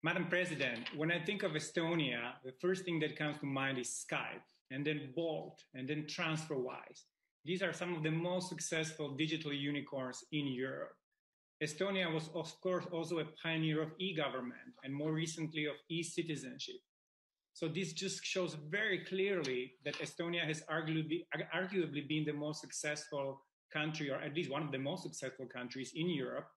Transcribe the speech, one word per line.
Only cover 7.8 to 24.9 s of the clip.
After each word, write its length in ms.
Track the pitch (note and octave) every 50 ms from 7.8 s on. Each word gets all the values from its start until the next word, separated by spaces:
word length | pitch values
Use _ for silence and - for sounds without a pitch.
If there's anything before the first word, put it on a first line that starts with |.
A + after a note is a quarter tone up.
| F3+ F3 F3
of 80 | D#3+
the 100 | D3+ D#3+
most 360 | D#3 D#3+ E3+ F3 F3+ F#3 F3+ F3+
successful 680 | E3 D#3 D#3+ - E3+ D#3+ D#3+ D#3+ - - D#3 C#3 C#3 C3+
digital 340 | D#3 D#3 D#3+ D#3 D#3 D3+
unicorns 720 | C#3+ C#3+ C#3 C#3+ D3 C#3+ C#3 - - C#3 B2+ B2+ B2 - - _
in 160 | - D3+ C#3+ C#3
Europe. 480 | C3 B2 B2+ C3 C3+ C#3+ - - - _ _ _ _ _ _ _ _ _ _ _ _ _
Estonia 500 | D#3 D3+ - - F#3+ G3 G3 F#3+ F#3 E3
was, 180 | D#3 D#3+ D#3 D#3+ -
of 160 | E3+ D#3 - - -
course, 240 | - F#3 F3+ F3 F3+ F3+ F3
also 260 | E3 E3 E3 F3 D#3+
a 60 | D3+ D#3+ - - -
pioneer 380 | E3 D#3+ D#3+ D#3+ D#3+ D#3 D3+
of 100 | D#3+ D#3 D#3 -
e-government, 720 | F#3 F#3+ F3+ D#3+ D3 C3+ B2 C3 B2 B2 B2 A#2+ A#2+ B2 - - -
and 80 | C3 C#3
more 180 | C#3+ D3+ D#3
recently 540 | D#3 D#3 D#3+ D#3+ D#3+ E3 D#3+ D#3 D#3+ D#3 D3+
of 100 | D3 C#3 - - _
e-citizenship. 880 | E3 E3+ E3 D#3+ - - D#3+ D#3+ D3+ C3 C3 B2+ B2 C3+ - - - - _ _ _ _ _ _ _ _ _ _ _ _ _ _ _
So 140 | - - D#3+
this 240 | C#3+ F3 F#3+ D#3+
just 320 | - - F#3 F#3+ F#3 - -
shows 320 | - - F#3+ F3+ D#3+ D3 D3+ D3 D3+
very 300 | E3 G3+ G#3+ A3 F#3+ E3
clearly 760 | - - F#3 F#3+ F#3+ G3+ G3+ F3+ D3 C3 C3 B2 B2+ B2+ - _ -
that 120 | D3 C#3
Estonia 500 | - D#3+ C3+ - - E3+ E3+ F3 E3+ E3 D3+
has 160 | D#3 D#3 - -
arguably, 540 | D#3 E3 D#3+ D#3 D#3+ D#3+ D#3 D#3 D#3 F3+ F3 _ - D3 - - D#3+
arguably 540 | E3+ F#3+ F#3 G3 F#3+ E3+ D3+ C#3 D3 C#3+ C#3
been 160 | D#3 D#3 D#3
the 80 | D3
most 300 | D3 D3 D3 D3+ D#3 D#3
successful 800 | - C3 - - - D3+ D3+ D3 - - - C#3+ C#3 C#3 C3+ - - _ _ _ _ _ -
country, 360 | D#3 D3+ D#3+ D#3 D#3 D3+ C#3
or 60 | C3
at 180 | D3 D#3+ D3 C#3
least 160 | D#3+ E3+ C3
one 140 | C3+ D3 D#3+
of 80 | D3
the 80 | C3+ C3
most 240 | C3+ C#3